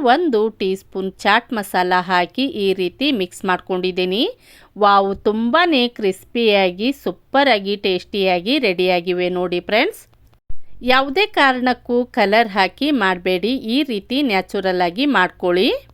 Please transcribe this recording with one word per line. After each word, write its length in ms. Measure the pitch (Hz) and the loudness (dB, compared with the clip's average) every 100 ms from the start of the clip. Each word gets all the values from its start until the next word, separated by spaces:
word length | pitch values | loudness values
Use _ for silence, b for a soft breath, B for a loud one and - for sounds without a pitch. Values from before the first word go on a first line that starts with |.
ಒಂದು 440 | 254 285 349 220 220 | 2 2 2 0 0
ಟೀ 260 | - 190 | -2 -4
ಸ್ಪೂನ್ 380 | 190 - 190 190 | -4 -8 -8 -8
ಚಾಟ್ 400 | - 208 202 - | -4 2 2 0
ಮಸಾಲ 400 | 226 196 190 180 180 | -6 -4 -2 2 0
ಹಾಕಿ 440 | 180 180 175 - | 2 0 0 -2
ಈ 280 | 269 208 196 | -6 -2 -2
ರೀತಿ 400 | 190 180 - 285 | 0 -4 -4 -2
ಮಿಕ್ಸ್ 320 | 247 180 - | -2 -4 -6
ಮಾಡ್ಕೊಂಡಿದ್ದೀನಿ. 840 | 190 180 - 185 185 180 185 196 370 - b b b 190 | -4 -4 -2 -4 -2 -2 -2 0 -2 -6 b b b 0
ವಾವ್, 460 | 202 196 196 196 | 4 4 2 -2
ತುಂಬಾನೇ 640 | 214 220 233 311 349 277 240 | -2 -2 0 2 4 2 0
ಕ್ರಿಸ್ಪಿಯಾಗಿ, 1040 | 240 208 - - 240 226 202 185 180 233 | -2 -4 -4 -6 -2 2 4 2 0 -4
ಸೂಪರಾಗಿ, 840 | 277 196 180 _ 269 277 214 196 202 | -4 -6 -8 _ 0 2 2 -2 -4
ಟೇಸ್ಟಿಯಾಗಿ 840 | 202 180 - 208 190 180 190 294 | -2 -4 -4 -2 0 0 0 0
ರೆಡಿಯಾಗಿವೆ 720 | 226 175 185 180 175 180 180 | 0 0 0 0 0 -2 -2
ನೋಡಿ 320 | 180 180 175 | -2 -4 -4
ಫ್ರೆಂಡ್ಸ್. 420 | - 214 349 - - _ _ _ - - - - | -2 0 0 -4 -16 _ _ _ -4 -4 -4 -6
ಯಾವುದೇ 440 | 240 262 277 277 415 | 0 2 2 0 0
ಕಾರಣಕ್ಕೂ 800 | - 277 254 254 247 - 240 | 2 2 2 -2 -2 -2 -2
ಕಲರ್ 440 | 247 - 196 214 233 | -2 0 2 2 2
ಹಾಕಿ 420 | 196 185 - 285 | 0 -2 0 -2
ಮಾಡಬೇಡಿ, 640 | 277 190 180 185 185 202 262 | 0 0 0 -2 -2 -2 -4
ಈ 260 | 220 254 | -2 -2
ರೀತಿ 400 | 294 208 - 254 | -2 -4 -4 -2
ನ್ಯಾಚುರಲ್ 580 | 277 190 185 202 190 180 | 0 0 -2 -4 -2 0
ಆಗಿ 260 | 175 180 294 | 0 0 0
ಮಾಡ್ಕೊಳ್ಳಿ. 640 | 214 180 - 180 175 247 523 - | 2 0 0 0 2 2 -2 -8